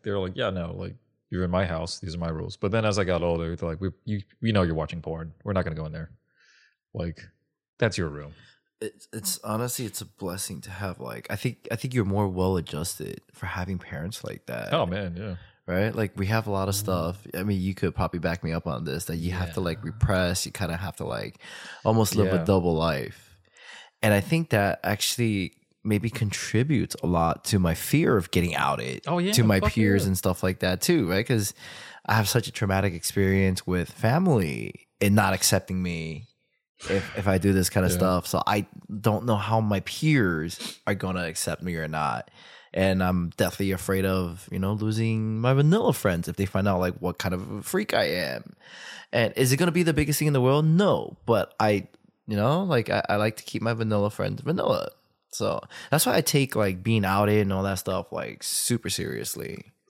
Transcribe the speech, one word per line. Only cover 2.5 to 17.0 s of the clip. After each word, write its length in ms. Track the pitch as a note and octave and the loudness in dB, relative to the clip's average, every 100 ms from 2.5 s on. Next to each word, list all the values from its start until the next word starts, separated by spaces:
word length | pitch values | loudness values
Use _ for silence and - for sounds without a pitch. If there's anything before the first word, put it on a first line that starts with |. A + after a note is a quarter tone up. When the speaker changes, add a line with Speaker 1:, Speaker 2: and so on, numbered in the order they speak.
| - | -4
Speaker 1:
But 160 | G2+ | 0
then 120 | A2+ | 2
as 140 | A2 G2+ | 2 2
I 60 | |
got 180 | F2+ F2 | 2 2
older, 320 | F2 E2 E2 | 2 0 -2
they're 140 | F2 E2+ | -4 -6
like, 120 | D#2+ | -4
"We, 100 | F#2+ - | -6 -6
you, 180 | - G#2 - - | -6 -6 -8 -6
we 80 | A2+ | 0
know 100 | G#2 | 2
you're 120 | F2 | 2
watching 260 | D#2+ D2+ E2+ | 2 -4 -6
porn. 320 | E2+ D#2+ D#2+ - | -8 -8 -8 -12
We're 80 | G#2 | -2
not 100 | F#2+ | -2
gonna 120 | E2 D#2 | -2 -6
go 100 | D#2 | -8
in 60 | |
there. 180 | D#2+ D#2+ - _ _ _ _ _ _ _ | -10 -12 -16 _ _ _ _ _ _ _
Like, 280 | - E2+ - - _ _ _ _ - | -8 -8 -8 -16 _ _ _ _ -2
that's 180 | A2+ G2+ | -2 0
your 100 | D#2+ | -4
room." 240 | D2 D2 - - _ _ _ | -6 -14 -18 -20 _ _ _
Speaker 2:
It's, 280 | G#2+ - - | -14 -14 -14
it's 260 | A2 G2 - | -8 -6 -6
honestly, 420 | G#2+ A2 A#2+ - A2 | -4 -4 -2 -4 -6
it's 140 | - | -8
a 60 | G2 | -14
blessing 540 | - F#2+ F#2 - E2 | -8 -6 -6 -6 -10
to 80 | - | -12
have, 280 | F#2 F#2+ E2+ | -8 -8 -6
like, 260 | B1 A#1 - | -10 -10 -8
I 60 | G#2 | -4
think, 320 | B2+ - - | -4 -6 -8
I 60 | A2 | -6
think 180 | C3 | -2
you're 100 | B2 | 0
more 240 | G2 G2+ G2 | 2 2 2
well 280 | F2+ F#2+ F#2 | 2 2 2
adjusted 640 | D#2 D#2+ E2 - - - _ | 0 -6 -6 -8 -10 -12 _
for 140 | - F2+ | -12 -8
having 320 | - F#2+ F2+ | -6 -4 -6
parents 460 | - - F2 - | -8 -10 -8 -8
like 220 | - - - | -12 -12 -10
that. 280 | - - | -8 -2
Speaker 1:
Oh, 100 | - | -2
man, 320 | F2+ F#2+ F#2+ E2+ | 0 -2 -6 -8
yeah. 200 | G#2 F2 - _ - | -8 -10 -12 _ -4
Speaker 2:
Right? 280 | F2+ A2 | 0 0
Like, 180 | A2 G#2 G2 | 0 -4 -2
we 100 | G2 | 0
have 200 | A2 A2 | 0 0
a 40 | |
lot 180 | G2 F#2+ | -2 0
of 60 | |
Speaker 3:
Mm. 40 | G2+ | -2
Speaker 2:
stuff. 480 | G#2 F2+ | 0 0